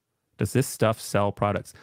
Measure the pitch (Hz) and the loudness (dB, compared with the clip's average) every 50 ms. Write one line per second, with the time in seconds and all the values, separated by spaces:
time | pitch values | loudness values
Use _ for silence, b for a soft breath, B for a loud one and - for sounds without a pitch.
0 | _ _ _ _ _ _ _ - 113 - - - 131 - - - 117 110 113 - | _ _ _ _ _ _ _ -4 -4 0 2 0 0 0 0 2 2 2 2 0
1 | - - - 101 101 101 - - 101 104 98 95 - - b b | -4 -2 0 0 2 0 0 0 -2 0 0 -2 -6 -8 b b